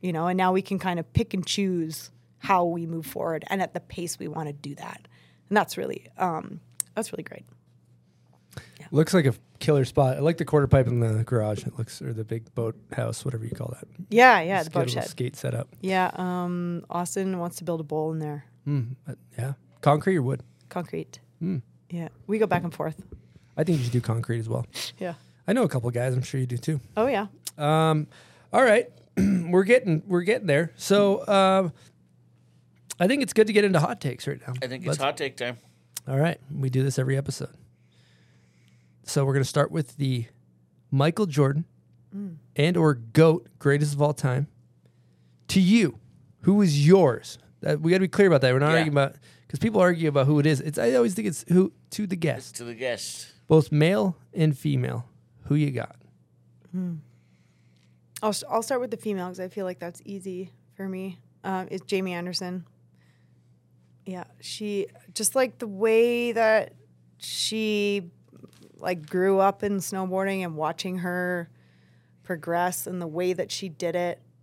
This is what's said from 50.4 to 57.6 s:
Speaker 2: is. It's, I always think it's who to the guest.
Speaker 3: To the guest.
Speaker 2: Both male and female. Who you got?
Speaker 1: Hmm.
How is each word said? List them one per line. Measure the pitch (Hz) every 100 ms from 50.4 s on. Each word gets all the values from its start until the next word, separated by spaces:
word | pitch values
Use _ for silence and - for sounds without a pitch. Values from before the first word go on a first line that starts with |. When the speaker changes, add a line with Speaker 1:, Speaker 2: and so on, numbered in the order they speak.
| 147
Speaker 2:
is. | 143
It's, | 156 143
I | -
always | 254 226
think | 185 208
it's | 156 -
who | 175 190 _ _
to | - 208
the | 180
guest. | 160 131 - -
Speaker 3:
To |
the | 120
guest. | 117 123 113 - - - _ _
Speaker 2:
Both | 160 147
male | 147 160 202 202 170 _
and | - 156 143
female. | 156 139 123 117 - _ _ _
Who | -
you | 147 147
got? | 123 - - _ _ _ _ _ _ _
Speaker 1:
Hmm. | 180 180 165 147 _ _ _ _ _